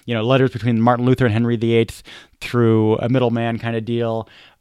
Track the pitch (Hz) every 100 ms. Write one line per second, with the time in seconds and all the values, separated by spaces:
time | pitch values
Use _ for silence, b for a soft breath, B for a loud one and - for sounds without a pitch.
0 | - 117 113 135 131 110 120 113 117 120
1 | 123 127 127 107 117 117 113 117 113 -
2 | B B B _ - 120 117 110 110 110
3 | 117 127 120 117 117 113 113 117 110 117
4 | 117 113 110 B B B